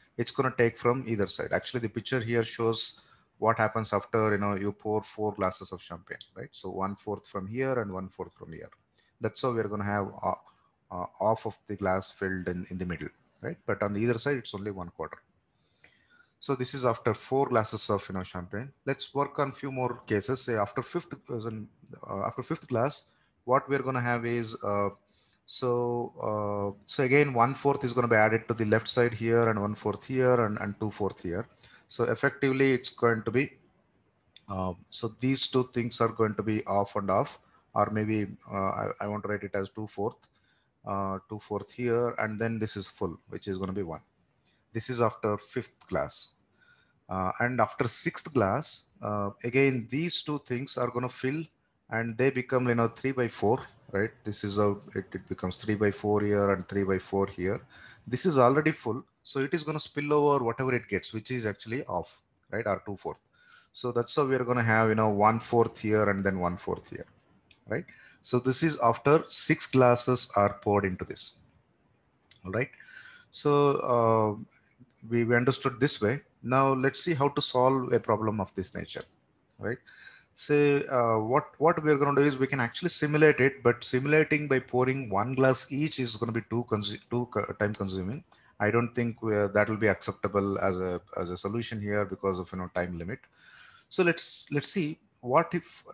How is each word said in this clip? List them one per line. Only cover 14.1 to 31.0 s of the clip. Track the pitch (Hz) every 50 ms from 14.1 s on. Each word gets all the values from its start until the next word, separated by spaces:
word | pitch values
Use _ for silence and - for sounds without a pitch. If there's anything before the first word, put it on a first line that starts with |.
| 117 110
side, | - 143 143 120
it's | 113 -
only | - 95 101 107
one | 95 92 85 87
quarter. | - - 78 73 - - _ _ _ _ _ _ _ _ _ _ _ _ - _ _ _ _ _ _ _ _ _ _ _
So | - - 135
this | 127 127 - -
is | 135 123
after | 120 113 - - 117 104
four | - - - 131 135 139
glasses | 127 120 110 107 - 113 104 - -
of, | 104 95 - -
you | 95
know, | 92 92
champagne. | - - 90 87 87 101 104 135 139 - _ _
Let's | 135 139 - - - -
work | 139 139 139 - 151
on | 139 135
few | 131 - 143 139
more | 131 127 127 120 120 - - -
cases. | 107 101 - - 131 -
Say | - 123 117
after | 107 101 - - 131
fifth, | - - - 175 - - - - - -
uh, | 127
uh, | 113 110 117 107 110 107 - _ _ - - - - - - 101 98 104
after | 110 - 131
fifth | 120 - 160 - -
glass, | - 123 110 123 143 - - - - _ _ _ _ _ _ _
what | 120 127 139 - 135
we're | 143 131
gonna | 123 131 127 123
have | 120 120 120 117 117
is, | 117 120 120 113 110 110 - 107
uh, | 104 101 101 101 98 98 - _ _ _ _ _ _ _ _ _
so, | - - - 131 123 120 120 120 120 120 120 117 - - - - 107 107 107 104 104 104 101 101 101 101
uh, | - _
so | - - - 135
again, | 123 135 147 147 143
one | 127 117 120 135 135
fourth | - - 143 135 - 131
is | 120
gonna | 117 127 120 113
be | 117
added | 107 107 110 113 110 - -
to | 113
the | 113 110
left | 104 113 107 - -
side | - 127 120 120 113
here, | 107 117 117 117 117 117 113
and | 107 101
one | 101 104 104
fourth | - - 107 - - -
here, | - 131 127 127 123 123 120 113
and, | 104 107 -
and | 101 101 101 -
two | 110 104
fourth | - -